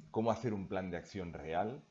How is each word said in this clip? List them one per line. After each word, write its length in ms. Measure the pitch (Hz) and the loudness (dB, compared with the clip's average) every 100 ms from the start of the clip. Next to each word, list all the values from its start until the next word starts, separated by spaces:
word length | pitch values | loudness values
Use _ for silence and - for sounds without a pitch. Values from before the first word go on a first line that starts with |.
| - | -2
¿cómo 180 | 104 113 | 2 4
hacer 240 | 110 123 | 4 2
un 140 | 104 90 | 0 0
plan 240 | 95 92 | 0 0
de 60 | 85 | -2
acción 360 | - 101 87 | -4 -4 -4
real, 500 | 80 76 85 107 143 - | -6 0 2 2 -2 -12